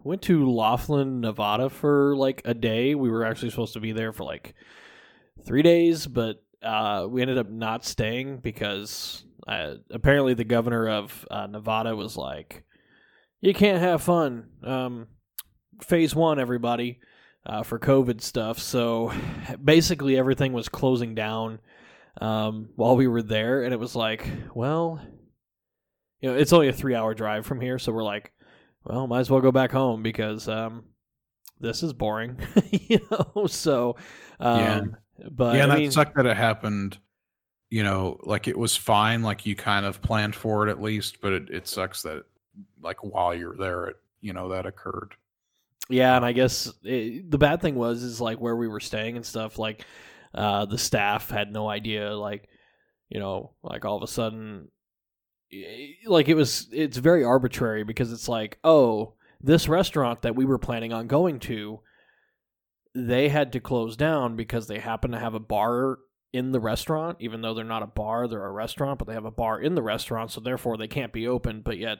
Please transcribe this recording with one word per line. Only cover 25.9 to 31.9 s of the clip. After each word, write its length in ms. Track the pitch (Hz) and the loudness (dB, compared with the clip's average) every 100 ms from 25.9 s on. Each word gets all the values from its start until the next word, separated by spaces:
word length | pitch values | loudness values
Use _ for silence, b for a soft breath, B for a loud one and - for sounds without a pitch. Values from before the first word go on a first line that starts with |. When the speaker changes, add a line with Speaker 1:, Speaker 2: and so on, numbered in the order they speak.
| _ _ - | _ _ -6
Speaker 1:
you 80 | 131 | -2
know, 60 | 127 | 2
it's 160 | 147 | 6
only 160 | 170 139 | 8 6
a 40 | |
three-hour 400 | 123 139 117 110 | 2 0 0 -2
drive 320 | 110 107 107 107 | -2 -4 -4 -6
from 140 | 131 | -6
here. 180 | 127 131 | -4 -4
So 120 | - | -4
we're 100 | 113 | -2
like, 280 | 107 104 - _ b b b b - | -2 -6 -10 _ b b b b -8
"Well, 220 | 123 131 | -4 -2
might 120 | 123 | 0
as 100 | 123 | 4
well 120 | 135 | 6
go 100 | 131 | 6
back 200 | 131 127 | 6 4
home 300 | 135 131 110 | 2 0 0
because, 440 | 110 110 107 107 123 | -4 -2 -4 -4 -6
um, 380 | 110 113 113 - _ _ _ _ _ - - | -4 -6 -10 -20 _ _ _ _ _ -20 -10
this 240 | 113 - | -8 -4
is 80 | 170 | -4